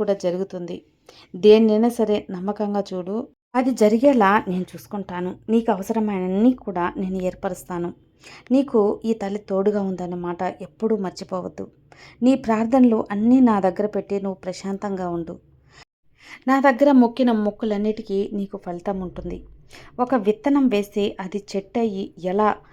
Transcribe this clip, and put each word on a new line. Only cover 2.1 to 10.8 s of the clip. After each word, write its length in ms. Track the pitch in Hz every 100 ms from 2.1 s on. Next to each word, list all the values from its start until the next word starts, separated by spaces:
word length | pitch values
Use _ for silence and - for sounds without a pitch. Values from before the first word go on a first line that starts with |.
| 208 -
నమ్మకంగా 520 | 185 196 208 208 202 196
చూడు. 260 | 185 180 220 - _ _
అది 180 | 247 262 226
జరిగేలా 480 | 214 226 285 254 196 214 196
నేను 180 | 180 180
చూసుకుంటాను. 580 | 175 - 202 190 180 185 196 -
నీకు 180 | 226 226
అవసరమైనన్ని 800 | 185 202 220 214 190 185 190 247 254 208
కూడా 180 | 180 180 -
నేను 220 | 185 185 180
ఏర్పరుస్తాను. 600 | - 196 180 - 175 175 - _ _ - - -
నీకు 300 | 262 180 226 202 -
ఈ 80 | 226
తల్లి 260 | 226 196 202 -
తోడుగా 320 | 190 202 208
ఉందన్న 340 | 190 180 180 180 175
మాట 160 | 175 185 -
ఎప్పుడూ 320 | 180 _